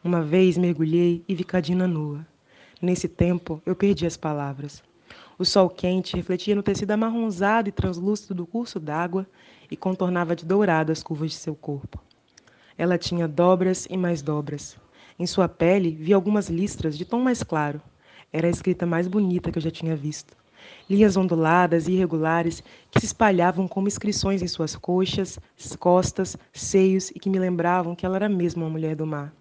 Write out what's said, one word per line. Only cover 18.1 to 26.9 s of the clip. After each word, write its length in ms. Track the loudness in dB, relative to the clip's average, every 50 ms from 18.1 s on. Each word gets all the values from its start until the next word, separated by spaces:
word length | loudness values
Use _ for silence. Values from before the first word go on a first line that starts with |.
| -20 -20 -18 _
Era 140 | -4 0 0
a 40 | 0
escrita 360 | 0 0 -2 -2 -2 0 -2
mais 200 | 0 0 0 -2 0
bonita 440 | 0 0 0 0 0 -2 -2 -4
que 60 | -4 -4
eu 40 |
já 80 | -4 -4
tinha 240 | -6 -4 -4 -4 -4
visto. 400 | -4 -6 -8 -8 -10 -16 _ _ _ _ _ _ -20 -20 -20 -20 -20 -4 0
Linhas 280 | 4 6 6 6 6
onduladas 720 | 4 2 2 2 2 4 4 6 6 6 4 4 2 2 2
e 40 |
irregulares 680 | 2 2 2 0 0 0 0 2 0 2 0 -2 -4 -6 -16 -20 -20 -20 _ _
que 100 | 0 0
se 60 | 0
espalhavam 600 | 0 0 2 4 4 6 6 4 4 2 2 -4 -2
como 200 | -2 -2 -2 -2
inscrições 540 | -4 -2 -4 -4 -2 -2 0 0 0 -2
em 60 | -2 -6
suas 280 | -4 -4 -6 -6 -6
coxas, 640 | -8 -4 0 0 2 2 0 0 -4 -4 -4 -8 -18 -20 _ _ _ -16 -16 -14 -2
costas, 580 | 2 4 4 6 4 2 -2 -4 -4 -4 -6 -14 -18 _
seios 580 | _ -12 -8 2 4 4 6 6